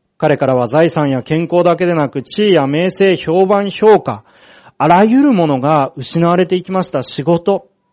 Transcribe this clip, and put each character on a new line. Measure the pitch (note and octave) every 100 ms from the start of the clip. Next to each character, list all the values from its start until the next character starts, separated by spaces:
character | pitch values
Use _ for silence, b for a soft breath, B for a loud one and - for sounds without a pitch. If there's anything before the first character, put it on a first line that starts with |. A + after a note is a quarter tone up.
| _ _
彼 | D#3 C#3+
か | C3+
ら |
は | B2+ A#2+
財 | C#3 E3
産 | D#3+ C#3+
や | C3
健 | - D#3 E3
康 | F3
だ | F3 E3
け |
で | F3+
な | E3+ C#3
く、 | C#3+
地 | - - G#3
位 |
や | E3+ C#3
名 | D3 F#3
声、 | F3+ G3 F3
評 | - F3 F#3+
判、 | G3+ G3+
評 | - G#3+ G3
価、 | - A2 b b b b b _
あ | D3+
ら | F3
ゆ | A3 B3+
る | C#4+
も | G#3 D#3+
の | C3+
が | C#3 D#3 C3+ -
失 | B2+ D#3+ E3+
わ | F3
れ | F3+
て | F#3
い |
き | F3+
ま | F#3+
し | F3+
た。 | C#3+
仕 | B2 -
事、 | C#3+ E3+ E3+ G3 - _ _